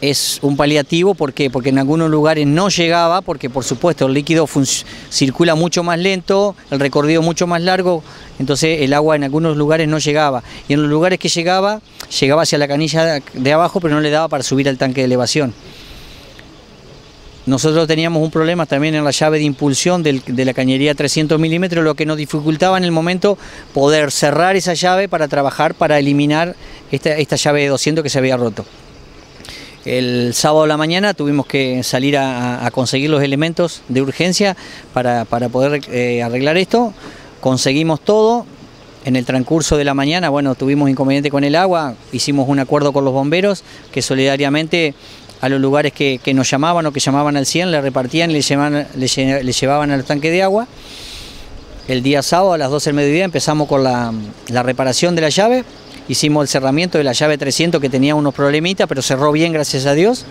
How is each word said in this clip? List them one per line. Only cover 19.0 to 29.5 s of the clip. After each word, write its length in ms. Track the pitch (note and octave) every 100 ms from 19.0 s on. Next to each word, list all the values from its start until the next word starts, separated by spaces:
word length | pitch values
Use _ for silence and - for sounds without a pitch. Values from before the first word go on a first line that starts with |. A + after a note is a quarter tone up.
| D3
la 60 |
llave 280 | C3+ D#3 D#3
de 60 | D3+
impulsión 580 | C3+ D3 C3 F3+ F3+
del, 180 | D#3 C3+ -
de 180 | B2 C3
la 80 |
cañería 400 | B2+ C3 C3 C#3+
trescientos 460 | C#3+ C#3+ - D#3 D#3
milímetros, 460 | D#3+ E3 F#3 E3+ D#3
lo 100 | D3
que 100 | D#3
nos 120 | D#3
dificultaba 600 | D3 D#3 D3 D#3 F#3 F#3+
en 60 |
el 80 | F3+
momento 460 | E3 E3 F3+ G3+ G3 - - -
poder 380 | - C#3 D#3 D3
cerrar 460 | - D3+ D3 F3 G3
esa 160 | F3+
llave 340 | D#3+ F3+ F#3 G3
para 220 | F3 D3+
trabajar, 440 | D3 C#3 C3 D3+
para 240 | E3+ D#3+ D3
eliminar 600 | C#3+ C#3+ D3 D3+ E3+ F3 - - -
esta, 260 | C#3 - D3+
esta 200 | D3 D3
llave 240 | D#3 D3
de 80 | C#3+
doscientos 340 | C3+ - D#3
que 60 | D3
se 100 | C3+
había 160 | C3 B2+
roto. 300 | A#2+ G2+ G#2 - - - - - - - -